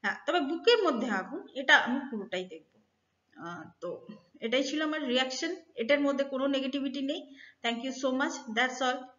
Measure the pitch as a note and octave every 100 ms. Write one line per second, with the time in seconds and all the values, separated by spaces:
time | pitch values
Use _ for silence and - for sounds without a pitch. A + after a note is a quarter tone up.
0 | G#3 G3 - F4 C4+ E4+ - A#4 F#4 A#3+
1 | A#3 G3 F#3+ D4+ - B3+ C4 G4+ A#3 B3
2 | B3 A3 F#3+ F#3 F#3 D#3+ _ _ _ _
3 | _ _ _ - E3 E3+ D#3 - F3 -
4 | - - _ - A3+ B3 C#4 D4+ D#4 D#4
5 | C4+ B3 C4 - E4 F#4 - - A3+ C#4+
6 | C#4+ C#4 C#4 C4 C#4 C#4 C4+ C#4 C4+ C#4+
7 | C4+ E4 - - - _ A#3 A#3 C4 B3+
8 | C4+ C4 D4+ - - A3 B3+ B3 B3+ C4
9 | -